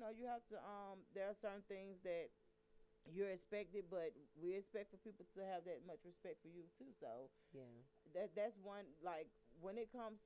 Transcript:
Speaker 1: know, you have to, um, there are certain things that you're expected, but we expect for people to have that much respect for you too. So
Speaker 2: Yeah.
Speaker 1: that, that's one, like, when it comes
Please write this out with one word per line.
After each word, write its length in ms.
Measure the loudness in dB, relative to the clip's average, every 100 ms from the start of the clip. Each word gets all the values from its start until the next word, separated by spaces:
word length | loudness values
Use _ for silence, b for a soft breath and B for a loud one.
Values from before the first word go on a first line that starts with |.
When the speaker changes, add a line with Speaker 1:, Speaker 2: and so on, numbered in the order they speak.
Speaker 1:
know, 80 | -2
you 160 | 0 0
have 160 | 0 -2
to, 80 | -4
um, 480 | -4 -4 -4 -6 -4
there 140 | 2 2
are 40 | 2
certain 240 | 0 0 -4
things 300 | -4 -4 -2
that 280 | 2 2 2 -4 -20 -20 -20 -20 -20 -16 -2
you're 240 | 4 4
expected, 540 | 4 0 0 2 0 2
but 220 | 4 4 2 -8
we 220 | 0 4 4
expect 340 | 2 0 -2
for 60 | -6
people 300 | -8 -8 -8 -4
to 80 | 2
have 160 | 2
that 220 | 2 -2 -2
much 160 | -6
respect 380 | -8 -6 -6 -6
for 60 | -8
you 160 | -10 -10 -10
too. 140 | -12 -6
So 320 | -2 -2 -4 -10 B
Speaker 2:
Yeah. 180 | -8 -8 -10 -14 -20 -2
Speaker 1:
that, 200 | 2 2
that's 240 | 4 4 2
one, 320 | -4 -4 -6 -4
like, 240 | -2 0 -2 -10 -18 -6
when 180 | -2 0
it 140 | 0
comes 260 | -2 -4 -4